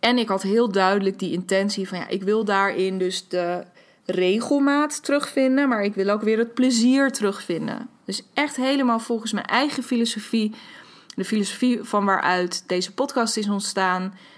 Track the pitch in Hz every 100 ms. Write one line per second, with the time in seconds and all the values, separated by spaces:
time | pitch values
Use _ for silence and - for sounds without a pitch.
0 | 226 247 220 190 190 214 233 190 185 202
1 | 196 190 185 170 180 196 202 202 190 180
2 | - 190 190 214 214 196 196 175 190 190
3 | 180 180 - 180 175 180 - _ _ _
4 | - 180 185 208 233 285 277 285 294 -
5 | - 285 294 - 262 262 285 226 202 202
6 | 196 208 214 220 233 233 254 240 233 262
7 | 269 262 208 196 - 165 - - - _
8 | - 190 - - 294 - 254 277 254 226
9 | 226 233 220 208 - 233 294 285 247 240
10 | 233 220 - 233 214 214 - - - -
11 | _ - 190 214 202 - 254 240 - 208
12 | 202 190 - 180 180 - - 180 180 -
13 | 277 - 226 220 208 202 202 - 190 185
14 | 185 196 -